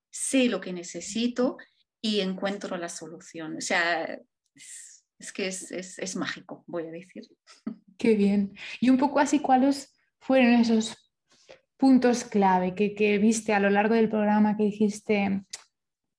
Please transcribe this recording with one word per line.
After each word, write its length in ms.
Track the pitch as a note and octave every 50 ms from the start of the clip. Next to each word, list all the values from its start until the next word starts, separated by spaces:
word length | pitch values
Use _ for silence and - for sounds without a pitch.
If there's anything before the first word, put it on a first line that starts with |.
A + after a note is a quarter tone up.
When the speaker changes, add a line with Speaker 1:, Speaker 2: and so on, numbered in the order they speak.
| _ _
Speaker 1:
sé 380 | _ - - - - C4+ B3+ A#3+
lo 100 | A#3 G3+
que 120 | - F#3 F3+
necesito 840 | F3 F3 - - E3+ - - G3+ A3+ A#3+ A#3+ B3 - B3 C#4 - - - _ _ _ _ _ _ _
y 180 | - G#3+ G#3 G#3
encuentro 560 | F#3+ F#3+ F#3+ F#3 G3+ G3 G3+ G3 - G3 G3 F3
la 120 | E3+ E3+
solución. 680 | - - E3 D#3+ E3+ D#3+ - - - E3 D#3+ D#3 D#3+ -
O 40 |
sea, 580 | - - G3+ F3+ E3+ E3+ E3+ D#3+ D#3+ - - - - _ _ _ _ _ _
es, 500 | _ - - - - - - - - _ _ _ _
es 120 | F3+ - -
que 140 | - G3 F#3+
es, 240 | F#3 F#3 - -
es, 280 | - F3+ F#3 - - -
es 160 | - F#3 -
mágico, 480 | F#3+ - - - - - _ - - _ -
voy 200 | D#3+ F3 D#3+ E3
a 40 |
decir. 320 | E3 E3+ F#3 _ - G#3 A#3+ _ _ _ _ _ - _ -
<laughs> 320 | - - - _ _ _ _
Speaker 2:
Qué 180 | - A#3 A3
bien. 400 | G3+ G3+ G3+ G3+ G#3 G3 G3 - - - - - -
Y 80 | A#3 B3+
un 80 | C4 B3+
poco 220 | C#4+ C#4 - C#4
así, 200 | D4 C4+ D4+ C#4+
¿cuáles 540 | - - C4 B3+ C4 C#4 C#4 C#4 - - _ _ _ _ _ _
fueron 340 | _ - C4 C4 B3 A#3 A#3+
esos 440 | A#3+ A#3 A3+ A3+ A3 A3 - - - _ _ _ _ _ _ _ _ _ _ - _ _ _ _ -
puntos 460 | C4+ C4+ C4 B3+ B3 B3 A#3 A#3+ -
clave 500 | - - G#3 G3 F#3+ F#3 F#3 F3+ F#3 F3+
que, 200 | - G#3 G3+ G3+
que 220 | G3+ G#3+ G#3 G#3 G3+
viste 340 | G#3+ A3 A3 A3 - - G#3+
a 60 | G3+
lo 100 | G3 G3+
largo 260 | G3+ G3+ G#3+ A3 A3+
del 140 | A3+ A3 G#3+
programa 460 | A3 G#3+ G#3 G#3 G#3 G#3+ G#3 G#3+ G#3 G#3+
que 60 | G#3+
dijiste 840 | G#3 G3+ - A3 G#3 G#3 - _ - G#3+ G3+ G3 G3 G3 G3 G3 _ - - - _ _ _ _ _ _ _ _ _ _